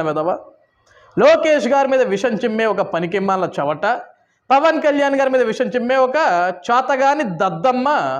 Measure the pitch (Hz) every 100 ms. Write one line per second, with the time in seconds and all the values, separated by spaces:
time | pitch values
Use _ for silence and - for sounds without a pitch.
0 | 160 151 165 - - _ _ _ _ _
1 | _ - 254 320 320 294 233 277 269 262
2 | 226 196 247 208 240 220 220 196 196 220
3 | 170 196 196 190 175 - 143 151 202 247
4 | - _ _ _ - 269 320 320 302 285
5 | 277 277 262 254 226 214 233 240 240 262
6 | 254 302 302 175 180 185 - 240 262 269
7 | 269 302 247 165 190 165 254 247 262 285
8 | 143